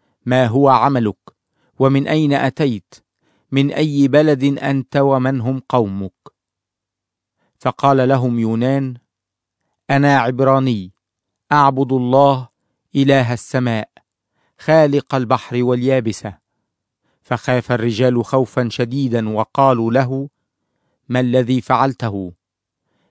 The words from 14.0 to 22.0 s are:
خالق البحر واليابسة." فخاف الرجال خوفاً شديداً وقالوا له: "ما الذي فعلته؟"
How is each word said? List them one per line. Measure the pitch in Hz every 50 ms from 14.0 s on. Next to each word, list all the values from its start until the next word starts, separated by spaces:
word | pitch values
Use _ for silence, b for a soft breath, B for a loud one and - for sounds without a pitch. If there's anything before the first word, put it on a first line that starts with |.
| _ _ _ _ _ _ _ _ _ _ _ _
خالق | - 156 160 160 151 143 143 139 - - 139
البحر | 131 120 110 127 117 - - 123 123 123
واليابسة." | 123 123 123 123 135 135 127 110 110 104 - - 101 98 _ _ _ _ _ _ _ _ _ _ _ _ _ _ _ _ _
فخاف | _ - 120 - - 135 127 123 - -
الرجال | 123 110 113 120 107 113 127 127 123 117 107
خوفاً | - 135 135 123 - - 127 123 113
شديداً | - - 120 117 127 143 135 120 117 117 110 107
وقالوا | 107 107 - _ - 143 135 135 127 117 113 113
له: | 117 131 131 123 131 135 143 143 _ _ _ _ _ _ _ _ _ _ _ _ _ _ _ -
"ما | 123 127
الذي | 127 123 123 127 120 117 131 123
فعلته؟" | - - 131 117 135 139 127 -